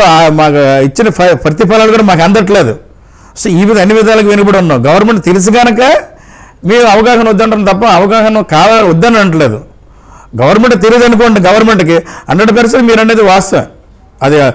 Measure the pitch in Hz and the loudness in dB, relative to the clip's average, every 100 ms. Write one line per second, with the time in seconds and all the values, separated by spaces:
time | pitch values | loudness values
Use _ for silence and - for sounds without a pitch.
0 | 190 160 160 151 151 147 139 135 139 - | 2 2 2 2 0 2 0 0 -2 -2
1 | 220 - 180 156 156 156 196 220 220 226 | -4 0 0 0 -4 -2 0 0 0 0
2 | 208 165 165 214 190 202 127 107 - - | 0 0 0 0 0 0 -2 -6 -16 -20
3 | - - - - 226 170 202 214 185 220 | -20 -20 -20 -10 -4 -2 0 0 0 0
4 | 214 220 208 208 202 196 175 131 127 180 | 0 0 0 0 0 0 0 -2 0 0
5 | 214 214 165 185 185 233 240 214 262 359 | 0 -2 0 0 0 0 0 0 0 0
6 | - - - - - _ 170 233 233 208 | -4 -20 -20 -20 -20 _ -2 0 2 2
7 | 226 233 226 202 226 214 196 185 226 175 | 2 0 0 0 -2 -2 -2 0 0 0
8 | 196 220 214 214 - 156 196 226 196 165 | 0 0 0 -2 -2 0 2 2 0 0
9 | 233 226 196 160 135 107 - _ - - | 0 0 0 0 -2 -4 -12 _ -20 -20
10 | - - - 110 135 208 240 220 214 240 | -20 -20 -16 -4 0 2 0 0 2 2
11 | 240 220 233 208 180 208 220 208 160 165 | 2 2 0 2 2 0 0 -2 0 -2
12 | 165 - - 160 220 220 233 262 240 220 | -4 -18 -6 -2 0 0 0 0 0 0
13 | 220 226 202 190 185 156 - - _ - | 0 0 2 0 0 -4 -6 -16 _ -20
14 | - _ 135 147 135 | -20 _ -2 0 0